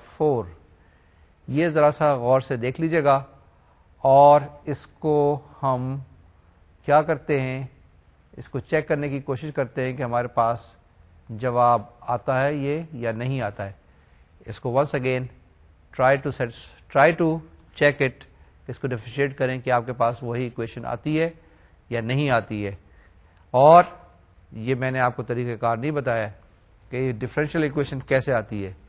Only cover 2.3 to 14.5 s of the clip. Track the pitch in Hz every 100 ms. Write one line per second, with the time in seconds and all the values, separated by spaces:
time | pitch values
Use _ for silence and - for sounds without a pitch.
2.3 | 131 - 127 120 131 160 165 143 135 135
3.3 | - _ _ _ _ _ _ 135 135 143
4.3 | 147 143 - - 139 - - 156 151 143
5.3 | 147 - - 135 127 127 139 135 - -
6.3 | _ _ _ _ _ - 147 156 147 -
7.3 | 143 131 131 135 - - _ _ _ _
8.3 | - - 135 - 156 151 151 143 135 139
9.3 | 131 156 147 127 135 127 127 123 120 120
10.3 | - 117 120 - _ _ _ - - -
11.3 | 110 127 120 120 117 101 - - 123 -
12.3 | 131 139 147 139 151 165 143 117 113 127
13.3 | 135 107 107 98 - _ _ _ _ _
14.3 | _ -